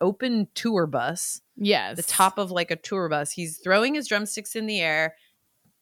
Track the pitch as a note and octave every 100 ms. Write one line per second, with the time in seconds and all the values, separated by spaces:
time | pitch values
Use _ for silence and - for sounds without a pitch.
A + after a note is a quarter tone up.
0 | F3+ G3+ B3+ A#3 G3+ - A#3 G3+ D#3 C#3
1 | B2 E3+ - - - - G3+ F3 F#2+ E3+
2 | - - F#3+ G3+ F#3 F3+ E3+ D#3+ - G3
3 | E3+ D3 D3 - E3 D#3 F3+ G3 B3 D4+
4 | A#3+ G#3 G#3 - G3+ A3+ A3 G#3 E3 D#3
5 | D#3+ - _ _ _ _ _ _